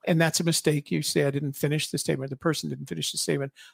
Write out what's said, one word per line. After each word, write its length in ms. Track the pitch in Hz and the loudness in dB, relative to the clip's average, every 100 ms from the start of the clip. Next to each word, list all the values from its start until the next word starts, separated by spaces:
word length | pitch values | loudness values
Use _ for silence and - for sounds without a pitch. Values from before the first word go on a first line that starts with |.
| - | 2
and 160 | 165 | 4
that's 180 | 165 - | 4 4
a 40 | |
mistake. 480 | 170 160 - 151 - | 2 2 2 0 0
You 100 | 165 | -2
say, 240 | 151 165 143 | 0 2 2
"I 60 | |
didn't 220 | 139 143 | 2 -2
finish 360 | 139 147 151 - | -2 0 0 -2
the 80 | 143 | -2
statement." 320 | - 147 135 | -2 -2 -4
The 80 | 135 | -4
person 320 | 170 151 156 | -2 -2 -4
didn't 180 | 135 143 | -8 -8
finish 240 | 160 - | -6 -4
the 60 | - | -2
statement. 340 | - 135 139 - - | -2 -2 -4 -10 -20